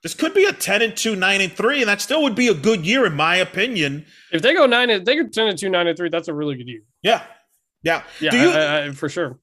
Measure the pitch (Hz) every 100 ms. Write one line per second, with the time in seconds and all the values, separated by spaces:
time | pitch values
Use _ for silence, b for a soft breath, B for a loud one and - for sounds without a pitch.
0 | 165 - 320 392 392 - - 202 226 -
1 | 220 202 196 196 190 - 214 285 226 202
2 | - 302 285 214 247 170 160 220 160 254
3 | 226 147 156 180 180 - 226 220 147 143
4 | - b b 170 214 339 277 240 247 208
5 | 185 294 254 - 220 175 196 185 175 160
6 | 175 170 165 147 151 135 123 113 107 _
7 | 285 - - - _ _ _ _ 165 165
8 | - - 156 240 311 156 151 151 143 135
9 | 151 175 156 127